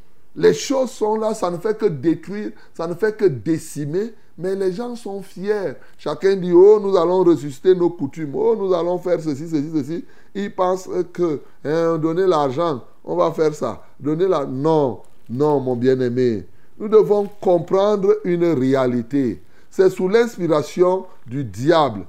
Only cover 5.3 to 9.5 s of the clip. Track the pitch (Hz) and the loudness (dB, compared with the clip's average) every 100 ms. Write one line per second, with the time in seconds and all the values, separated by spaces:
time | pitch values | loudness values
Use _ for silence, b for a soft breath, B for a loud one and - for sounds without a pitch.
5.3 | - 196 214 170 123 b b 151 151 190 | -8 -2 -2 -2 -8 b b -6 0 2
6.3 | 196 175 175 196 214 196 190 165 185 175 | 2 4 8 10 8 6 2 4 4 4
7.3 | 151 143 131 185 180 175 170 139 - 151 | 4 0 0 2 4 2 0 -6 -6 -8
8.3 | 139 220 220 196 175 175 180 180 165 156 | -2 0 0 0 0 0 -2 0 -2 -2
9.3 | 135 170 | -6 -4